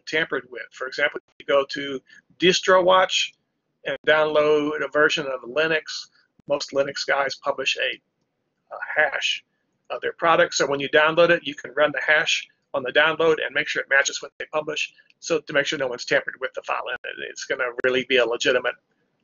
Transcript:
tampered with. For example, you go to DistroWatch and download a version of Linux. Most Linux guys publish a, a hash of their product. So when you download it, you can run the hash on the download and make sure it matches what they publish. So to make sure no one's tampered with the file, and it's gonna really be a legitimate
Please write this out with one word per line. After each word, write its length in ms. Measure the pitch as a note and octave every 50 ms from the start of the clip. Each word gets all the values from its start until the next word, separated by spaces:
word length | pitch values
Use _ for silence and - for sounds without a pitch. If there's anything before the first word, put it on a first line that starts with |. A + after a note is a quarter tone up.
| _
tampered 400 | - - D#3 E3 - - C3+ B2 B2
with. 180 | B2 A2+ A2 -
For 160 | - - C3
example, 340 | C3 - - C#3+ D3 - - - _ _ -
you 60 | -
go 180 | - D3 C#3+ C#3
to 360 | C#3 - - C#3+ C#3+ C#3 C3 - _ _ - _ _ _ -
DistroWatch 960 | - F3+ F3+ - - - F#3 F#3 F3+ F3+ F#3 F#3 F#3 F#3 - - - - - _ _ _ _ _ _ _ _ _ -
and 120 | - C#3+ C3 -
download 800 | - D3+ D#3 D#3 D#3 D3+ D#3 D3+ D3+ D3+ D3+ D3 D3 D3+ D3 C#3+
a 40 | C3+
version 380 | - D3 D3+ D#3 - F3 D3+
of 140 | C3+ C3 B2 A#2+ A#2
Linux. 580 | B2 C#3+ D#3 D#3+ D#3+ D#3 - - - - - - _ _ _ _ _ _ _
Most 240 | - C#3+ D3 - -
Linux 340 | - C#3 C#3 C#3+ C#3 - -
guys 300 | - D3 C#3 C#3 C3+ C3
publish 420 | - - C#3+ C#3 - C3+ C3+ - -
a, 220 | B2+ B2+ A#2 A2 _ _ _ _ _ _ _ _ _ _ _ _ _ _ -
a 60 | G#2 - - -
hash 500 | D3+ D3+ C#3+ - C3 - - - - - _ _ _ _ _ _ _ _ -
of 100 | C#3 B2+
their 120 | - C3 -
product. 420 | - - E3+ E3 E3 F3 - -
So 140 | - D#3+ C3+
when 100 | C#3 C#3+
you 100 | C#3+ C3+
download 400 | - D3+ D3+ D#3 D#3+ D#3+ E3+ E3
it, 140 | E3+ E3+ -
you 120 | C#3 C#3+
can 160 | - - - B2
run 180 | C#3 D3+ D3 C#3+
the 100 | C3 -
hash 400 | - D3+ D3+ E3 D#3+ - - - - _ _ _ _ -
on 100 | C#3+ C3
the 80 | B2 C3
download 440 | C#3+ D3+ D#3+ D#3+ D3+ D#3+ E3 D#3+ - A#2+
and 80 | B2 C3
make 140 | C#3+ D3+
sure 160 | - - D3+ B2+
it 60 | -
matches 340 | C3+ C#3 C3+ - C#3+ - -
what 80 | C#3+ - -
they 60 | - - -
publish. 400 | D#3 D3 D3+ - - - - _ _ _ _ _ _
So 220 | - - E3+ D#3
to 120 | - - D3+
make 140 | C#3+ C#3
sure 140 | - E3 D3+
no 80 | C#3 B2+
one's 160 | A#2+ B2 -
tampered 300 | - D3+ C#3 - - - -
with 120 | B2+ B2+ -
the 80 | - -
file, 220 | - C#3+ B2+ - A#2+
and 100 | B2+ B2 - - - - C#2 -
it's 160 | - - -
gonna 260 | - D3+ C3+ C3 B2 A#2+ B2 -
really 220 | C3 B2+ C3 B2+ -
be 100 | C3+ B2+
a 60 | A#2+
legitimate 500 | A2+ A#2 A#2 - C#3+ C3 B2 B2 B2 - - _ _ _ _ _ _ _ _